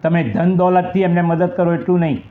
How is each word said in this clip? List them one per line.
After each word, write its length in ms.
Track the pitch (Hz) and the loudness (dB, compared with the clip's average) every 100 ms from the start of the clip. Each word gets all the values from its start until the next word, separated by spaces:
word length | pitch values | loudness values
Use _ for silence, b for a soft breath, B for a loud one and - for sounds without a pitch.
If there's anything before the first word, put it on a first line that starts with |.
તમે 220 | 160 170 | 0 0
ધન 320 | 135 104 175 180 | -2 0 0 2
દોલતથી 460 | 180 180 180 190 | 2 2 0 -2
એમને 200 | 185 175 | 0 0
મદદ 240 | 170 165 175 | 0 0 -2
કરો 280 | 175 175 | 0 0
એટલું 260 | 170 - 180 | 0 0 0
નહીં 220 | 165 117 - | 0 -4 -8